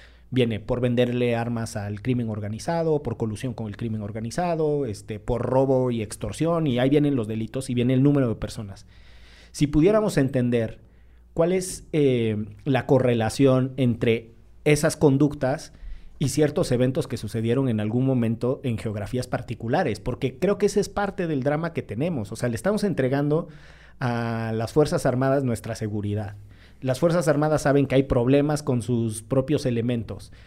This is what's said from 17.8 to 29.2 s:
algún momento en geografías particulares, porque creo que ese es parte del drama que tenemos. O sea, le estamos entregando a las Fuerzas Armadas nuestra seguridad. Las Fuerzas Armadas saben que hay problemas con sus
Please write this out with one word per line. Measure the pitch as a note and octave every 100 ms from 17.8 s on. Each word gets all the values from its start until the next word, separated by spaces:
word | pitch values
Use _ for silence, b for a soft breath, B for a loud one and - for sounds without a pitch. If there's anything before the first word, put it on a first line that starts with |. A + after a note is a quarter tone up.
algún | G#2+ A#2 C3+
momento | B2+ A2+ A2+ B2 C#3
en | C3 A2
geografías | A2+ G#2 G2 B2 -
particulares, | - - A2 A2+ D3+ D#3 G2+
porque | - - C3 B2+
creo | G3 G3+
que | G3+
ese | G3+
es | -
parte | - G3+ F#3+ E3+
del | C#3+
drama | C3+ D3+ E3
que | D#3
tenemos. | - G#2 E3 D3+ G#2
O | A2+
sea, | B2
le |
estamos | A2 F#3 G#3+
entregando | G3+ C3+ B2+ C#3 D3 D#3 - B B B B B
a | B2+ A#2 A#2 A2+ A2+
las | A2 A2+
Fuerzas | D#3 D3+ F3 C#3
Armadas | B2 C3+ C#3
nuestra | C3 A2+ A2
seguridad. | A2+ A2 G#2 G#2 G#2 G2+ - - b b b
Las | B2+ B2+
Fuerzas | E3+ E3+ D#3+
Armadas | C#3+ D#3 D3+
saben | C#3+ C#3+ C3+
que |
hay | C3
problemas | C#3 B2+ A#2+ C#3+ C#3+ D3
con | - B2
sus | G#2 A#2+ A#2 G#2